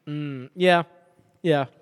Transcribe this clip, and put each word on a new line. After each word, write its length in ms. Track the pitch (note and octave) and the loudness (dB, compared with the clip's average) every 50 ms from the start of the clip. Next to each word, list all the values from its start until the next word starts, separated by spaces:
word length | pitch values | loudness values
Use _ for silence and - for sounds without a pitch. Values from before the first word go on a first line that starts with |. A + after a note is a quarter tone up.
| _ | _
Mm, 440 | D3+ D3 D3+ D3 C#3+ C#3 C3 B2 C#3 - | -10 -8 -8 -8 -8 -10 -12 -14 -14 -6
yeah, 260 | F3+ F3+ F3+ F3 E3+ D#3+ - _ _ _ _ _ _ _ _ _ _ - | 0 2 4 4 2 2 -2 _ _ _ _ _ _ _ _ _ _ 0
yeah. 240 | E3+ D3+ C#3 C3+ - _ _ | 0 0 0 0 -4 _ _